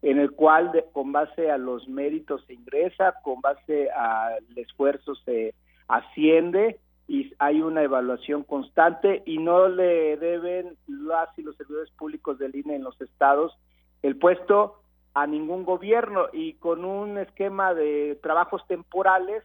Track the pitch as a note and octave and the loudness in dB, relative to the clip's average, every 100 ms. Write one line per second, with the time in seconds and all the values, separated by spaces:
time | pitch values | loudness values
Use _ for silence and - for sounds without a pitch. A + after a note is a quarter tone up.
0 | D3+ C#3 C#3+ - D#3 D#3 F3+ E3 D#3+ C#3+ | 2 2 2 4 6 6 4 0 -2 -6
1 | C#3 C#3+ D3+ - D#3+ C#3+ B2+ B2 C3 C3 | -4 -2 -2 -2 -2 -2 -2 -8 -8 -6
2 | C#3+ D#3 D#3 C#3 _ B2 B2 C#3 F3 - | -6 -6 -6 -10 _ -20 -8 -2 -2 2
3 | F#3+ - - B2+ C3+ C#3+ - D3+ C#3 - | 0 0 -8 -4 -2 -4 -4 -2 -2 -2
4 | A#2 A2 A2+ A2+ - A#2+ A#2 - C#3 C#3 | -2 0 -2 -6 -10 -16 -16 -2 0 0
5 | - C3+ - A#2+ A2 - _ _ _ A#2 | -6 -12 -4 -4 -4 -8 _ _ _ -4
6 | - - D#3 E3 E3+ F3+ A3 A3 _ _ | -2 0 4 4 4 0 0 -2 _ _
7 | _ C#3+ C3+ - C#3+ D3+ D#3+ D#3+ D3 C3 | _ -6 -6 -2 0 0 0 0 0 0
8 | B2+ B2 - D3 C#3+ C#3+ C3 - E3+ E3+ | -2 -6 -4 -6 -4 -8 -6 4 4 4
9 | G3 G3 - D#3 E3 F3 F#3+ F3+ F3+ E3+ | 0 0 -4 -4 2 4 4 4 2 4
10 | D#3 D3+ E3 E3+ F3 F3+ F3+ E3+ - C#3 | 2 0 -2 -4 -4 -6 -8 -14 -16 -12
11 | D3+ E3 E3 - D3+ C#3+ C#3+ D3+ D#3+ _ | -4 -4 -4 -8 -16 -16 -12 -12 -12 _
12 | D3+ D3+ - C3+ C3+ C3+ C#3+ C#3+ C3 - | -14 -10 -10 -8 -8 -10 -8 -8 -10 -14
13 | C3+ _ C#3 C#3+ D#3+ _ _ _ _ _ | -18 _ 2 4 0 _ _ _ _ _
14 | C#3+ C3+ F3 F3+ - G3+ G#3 - _ _ | -4 2 4 4 4 4 4 -2 _ _
15 | _ C#3 D3 D3+ D#3 F#3 F3+ F3+ F#3+ A3+ | _ -2 -2 -2 -4 -6 -4 -4 2 2
16 | A#3+ G3 E3+ D#3+ D#3+ D3+ F3 E3 F#3 G3 | 2 0 -2 -2 -8 -6 -4 -2 -4 -6
17 | G#3 G3+ F#3+ _ G3 G3 F#3+ E3+ D3+ D3 | -6 -8 -8 _ -6 0 0 2 0 0
18 | D3 D3 D#3 D#3 F3 - - F3+ F3 F3+ | -2 -4 -2 0 0 -2 -6 -8 -6 0
19 | F#3+ F#3+ F#3 G#3+ | 2 2 0 -8